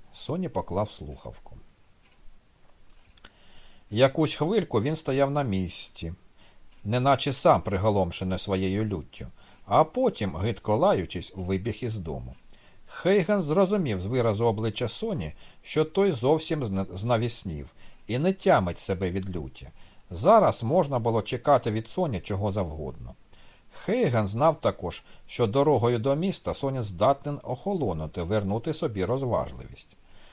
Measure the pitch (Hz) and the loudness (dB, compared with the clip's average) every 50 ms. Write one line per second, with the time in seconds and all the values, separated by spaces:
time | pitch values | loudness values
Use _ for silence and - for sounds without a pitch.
0 | - - - - - - 135 185 185 165 - - - - 92 95 107 104 - - | -20 -20 -18 -16 -8 -6 -4 -4 -4 -4 -4 -6 -6 -4 -2 -2 -4 -4 -6 -12
1 | 78 71 67 - - 58 - - - - - - - - _ _ - _ - _ | -12 -12 -12 -14 -14 -16 -16 -16 -18 -18 -18 -18 -20 -20 _ _ -20 _ -20 _
2 | _ _ _ _ - - - - _ _ _ _ - - - _ - - - - | _ _ _ _ -20 -18 -18 -20 _ _ _ _ -20 -20 -20 _ -20 -20 -20 -20
3 | - - - - - - - _ - - - - - - - - - - 101 110 | -20 -20 -20 -20 -20 -20 -20 _ -20 -20 -20 -20 -20 -20 -20 -20 -16 -6 4 4
4 | 131 135 - - 160 143 - - 147 165 220 220 175 - - 117 104 143 160 156 | 4 4 6 2 0 0 0 0 0 2 2 2 0 2 0 0 0 0 -2 -4
5 | - - 131 135 139 135 143 147 143 120 98 95 92 87 - - - - - - | -2 -2 2 2 2 2 2 0 0 0 0 -2 -2 -4 -6 -10 -14 -16 -12 -10
6 | 87 82 87 - - - _ - - - - - - - - - - 101 110 127 | -10 -10 -10 -12 -18 -20 _ -20 -20 -20 -20 -20 -20 -20 -20 -12 -6 -2 -2 2
7 | 127 139 139 135 - 147 127 - - 180 - - - 110 101 95 95 110 101 101 | 4 4 4 4 2 -2 -4 2 6 6 6 6 4 0 -2 2 2 2 2 2
8 | 92 87 87 - 95 92 92 90 - - 98 95 95 95 95 104 110 107 98 82 | 0 0 -2 -4 -4 -4 -4 -4 -2 -2 -2 0 0 0 0 0 -2 -2 -4 -6
9 | - - - - - 64 - - - - - - - - 117 135 160 - - 247 | -8 -10 -14 -14 -14 -14 -14 -18 -20 -20 -20 -20 -6 2 4 4 4 4 2 0
10 | 262 233 - - 107 95 - 85 95 113 110 - - - 107 117 165 202 190 113 | 0 0 0 0 -4 -4 -2 -2 -2 -2 -2 -4 -2 0 0 4 4 4 4 2
11 | 87 - - 90 - - - 95 90 92 98 95 95 117 - - 127 117 110 110 | 0 -4 -6 -10 -10 -10 -10 -10 -4 -2 -2 -2 -2 -4 -6 -6 -6 -6 -6 -6
12 | 85 80 71 64 62 62 64 - - - - - - - - - - - - - | -8 -8 -8 -10 -10 -12 -14 -18 -20 -20 -20 -20 -20 -20 -20 -20 -20 -18 -16 -4
13 | - 170 196 208 170 - 208 202 170 143 151 185 196 180 208 208 175 135 104 92 | 0 2 4 4 4 2 0 0 0 0 2 4 4 4 2 0 0 0 -2 -2
14 | 90 101 123 127 117 113 104 104 117 117 110 104 110 113 107 - 127 110 - - | -2 -2 0 2 2 2 2 2 2 0 2 0 -2 -4 -2 -2 -4 -4 -4 -4
15 | - 226 202 135 85 76 - - - - - - - - - 156 156 151 - 196 | -4 -4 -4 -4 -6 -8 -10 -12 -18 -20 -20 -20 -14 -4 0 0 0 2 2 2
16 | 196 202 156 110 110 131 156 156 156 - 165 151 135 107 98 95 95 95 92 92 | 2 2 2 2 2 2 2 2 2 -2 -4 -2 -2 -2 -2 -2 -2 -4 -6 -6
17 | 98 120 123 113 117 120 - - - 101 80 73 69 - - - - - - - | 0 0 2 2 2 -2 -4 -6 -8 -8 -8 -8 -10 -12 -16 -18 -18 -18 -18 -18
18 | - - 107 127 151 185 190 - - 196 170 131 95 87 85 - - - 98 87 | -8 -4 -2 0 2 0 0 2 4 4 4 6 4 2 -2 -6 -4 -4 -2 -2
19 | 95 90 87 98 92 95 87 87 76 65 - - - - - - - - - - | -2 -2 -2 -4 -4 -4 -6 -6 -8 -8 -12 -14 -18 -18 -18 -20 -20 -20 -20 -20
20 | - - 90 85 107 165 220 226 185 123 107 - 117 113 147 185 165 143 139 123 | -18 -14 -10 2 6 8 8 8 8 6 2 2 -2 0 2 2 2 2 0 0
21 | 110 117 113 113 107 - - 117 - - 143 123 - 120 104 110 113 - - - | 0 2 0 0 0 -2 -4 -2 4 4 4 4 4 2 -2 -2 -4 -4 -2 -2
22 | 185 160 117 90 - - 104 95 101 104 95 104 95 80 76 73 78 78 - 58 | -2 0 -2 -4 -4 -4 -4 -2 -2 -2 0 -2 -2 -4 -4 -8 -8 -10 -10 -10
23 | 58 60 - - - _ - - - - - - _ - - - - - 202 254 | -12 -14 -14 -16 -20 _ -20 -20 -20 -20 -20 -20 _ -20 -20 -10 -4 -2 0 2
24 | 240 151 120 113 107 95 101 117 143 165 156 - - - 98 - - 87 - - | 2 2 4 2 0 0 0 4 4 4 4 4 0 -2 -2 0 -6 -8 -8 -10
25 | - - - - - - - - 123 104 104 139 143 156 143 117 107 120 123 117 | -14 -16 -20 -20 -18 -12 0 0 0 2 4 4 4 4 4 4 4 2 2 2
26 | 110 135 139 151 175 196 170 - - - 92 - - 135 135 131 113 101 92 80 | 2 0 0 0 0 -2 -4 -4 -6 -6 -6 -4 -4 -4 -2 -4 -6 -6 -2 2
27 | 104 131 139 - - 147 143 - - - 127 - - 196 202 175 143 104 85 78 | 4 4 4 2 0 -6 -6 -6 -6 -8 -8 -6 -4 -4 -2 0 0 -2 -2 -4
28 | 80 76 - 92 87 82 104 107 101 95 101 117 - 160 147 - - 151 107 98 | -6 -6 -6 -6 -4 0 0 0 0 0 -2 -2 -2 -4 -4 -2 -4 -4 -2 -2
29 | 92 90 120 135 139 123 107 - 67 69 67 64 64 - - - - - - _ | -2 -2 0 -2 -2 0 0 -2 -2 -4 -8 -12 -14 -16 -16 -20 -20 -20 -20 _
30 | - - - - - - | -20 -20 -20 -20 -20 -20